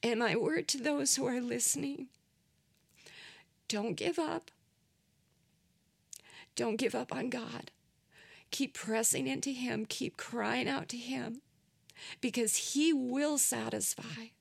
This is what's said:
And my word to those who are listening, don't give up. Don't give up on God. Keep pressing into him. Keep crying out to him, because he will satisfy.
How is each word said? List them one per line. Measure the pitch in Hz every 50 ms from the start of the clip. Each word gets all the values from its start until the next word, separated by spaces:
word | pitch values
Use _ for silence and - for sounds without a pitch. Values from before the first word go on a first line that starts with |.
| -
And | 233 240 220
my | 240 220 170
word | 233 226 - 311 330 - -
to | - 277
those | 233 294 294 285 254 269 -
who | - 269
are | 247 247 247
listening, | 247 240 240 240 233 - - 285 277 277 277 - 269 254 _ _ _ _ _ _ _ _ _ _ _ _ _ _ _ _ _ _ - - - - - - - - - _ _ _ _ _
don't | - 208 202 233 180
give | - - 349 339 -
up. | 330 311 - 339 359 - _ _ _ _ _ _ _ _ _ _ _ _ _ _ _ _ _ _ _ _ _ _ _ _ _ _ _ _ _ _ _ _ - - - - - - - - _
Don't | - 240 233 214
give | 220 269 226 -
up | 233 247 - -
on | 254 254 254
God. | 247 247 226 233 233 - - - _ _ _ _ _ _ _ _ _ - - - - - - _
Keep | - - 277 - -
pressing | - - 196 220 226 226 226 - 262 269
into | 262 269 - - 277
him. | 269 247 247 247 233 214 220
Keep | 220 - - 262 - -
crying | - - - - 240 214 208 233 254 247 -
out | 277 277 - -
to | -
him, | 240 240 240 262 262 240 220 226 262 _ _ _ _ _ _ _ _ _ _ - - - - - -
because | - 254 196 247 233 220 - - - - -
he | 277 302 330 330
will | 277 262 247 247 269 294 294 302 277
satisfy. | - - 254 233 220 226 220 214 - - - - - 226 - 233 226 226 _ _